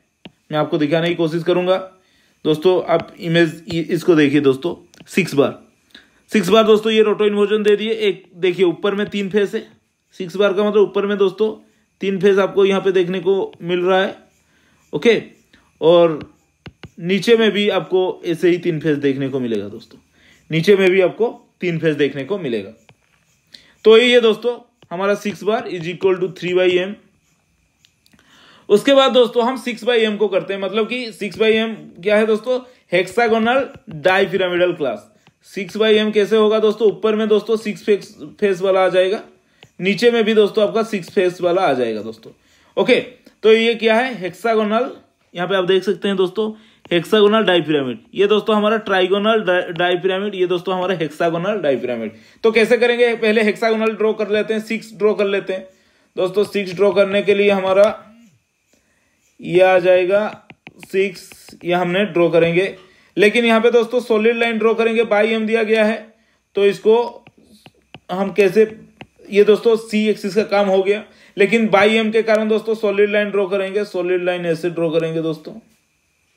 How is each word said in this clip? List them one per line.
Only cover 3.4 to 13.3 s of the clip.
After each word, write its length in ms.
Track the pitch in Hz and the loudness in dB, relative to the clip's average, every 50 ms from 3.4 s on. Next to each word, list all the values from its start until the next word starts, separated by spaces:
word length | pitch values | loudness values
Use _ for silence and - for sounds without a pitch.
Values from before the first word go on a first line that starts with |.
| 170 160 - - - - | 2 2 0 -6 -10 -8
इ-, 160 | 170 165 170 | -6 -6 -4
इसको 300 | - 196 156 - - 151 | -4 -4 0 2 2 4
देखिए 260 | 151 151 135 135 147 131 | 4 4 4 2 2 4
दोस्तों, 320 | 135 131 131 - 175 - - - _ _ - - - | 2 2 2 -2 -6 -8 -8 -14 _ _ -20 -20 -6
सिक्स 260 | - - 180 165 - | -2 -2 -2 0 0
बार, 240 | 139 139 110 - - - _ _ _ _ _ - - - _ _ _ _ _ | 0 0 0 -2 -8 -18 _ _ _ _ _ -20 -20 -20 _ _ _ _ _
सिक्स 180 | - 214 185 170 | -2 -2 0 2
बार 160 | 196 226 220 | 4 4 6
दोस्तों 280 | 208 220 208 214 220 220 | 6 4 4 2 2 2
ये 100 | 220 214 | 2 2
रोटो 240 | 208 202 165 214 | 2 0 0 0
इन्वर्जन 360 | 208 208 202 208 196 214 214 208 | 0 0 0 0 0 0 0 2
दे 140 | 208 208 | 2 0
दिए। 160 | 202 214 226 226 220 214 | 0 0 -2 -4 -2 -2
एक 220 | 202 180 - - _ _ | -2 -4 -4 -8 _ _
देखिए 280 | 175 170 185 175 160 190 | -4 -4 -2 0 0 0
ऊपर 300 | 170 165 165 - 202 196 | 0 0 -2 -4 -4 -4
में 120 | 202 208 208 | -4 -6 -6
तीन 200 | - 202 202 190 | -6 -8 -8 -4
फेस 240 | 175 208 202 190 214 | -2 -2 -2 -2 -4
है, 120 | 220 214 - _ _ _ _ _ _ _ _ _ - | -8 -10 -12 _ _ _ _ _ _ _ _ _ -14
सिक्स 160 | 185 175 160 | -12 -8 -2
बार 160 | 190 202 202 190 | 0 0 0 0
का 120 | 185 208 | 0 -2
मतलब 160 | 208 202 214 | 0 2 2
ऊपर 260 | 202 175 - 202 196 | 2 2 0 -2 -4
में 100 | 202 208 196 | -2 0 0
दोस्तों 320 | 196 190 180 - 214 220 214 - - _ _ _ _ _ _ _ | 0 0 0 -2 -4 -4 -4 -8 -16 _ _ _ _ _ _ _
तीन 180 | - 190 196 190 | -6 -6 -2 0
फेस 180 | 170 202 196 196 | 2 2 2 2
आपको 260 | 190 185 - 190 202 | 0 0 0 2 2
यहाँ 160 | 190 190 196 | 2 2 0
पे 120 | 185 196 180 | 0 0 0
देखने 280 | 185 180 170 185 190 | 0 0 -2 -4 -4
को 320 | 165 180 | -2 -2